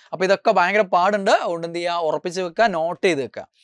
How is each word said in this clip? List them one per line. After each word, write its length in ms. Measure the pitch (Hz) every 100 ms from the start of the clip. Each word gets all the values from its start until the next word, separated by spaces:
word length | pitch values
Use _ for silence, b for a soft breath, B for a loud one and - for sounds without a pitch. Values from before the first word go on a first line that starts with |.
| b
അപ്പൊ 120 | -
ഇതൊക്കെ 260 | 185 196 233
ഭയങ്കര 300 | 190 180 208
പാടുണ്ട്. 500 | 190 180 185 208 196
അതുകൊണ്ട് 360 | 320 208 170 170
എന്ത് 120 | 170
ചെയ്യുക? 140 | 175
ഉറപ്പിച്ച് 480 | 175 160 151 180 175
വെക്കുക, 240 | 180 165
നോട്ട് 420 | 226 170 165 175 190
ചെയ്ത് 180 | 165
വെക്കുക. 240 | 117 107 90 _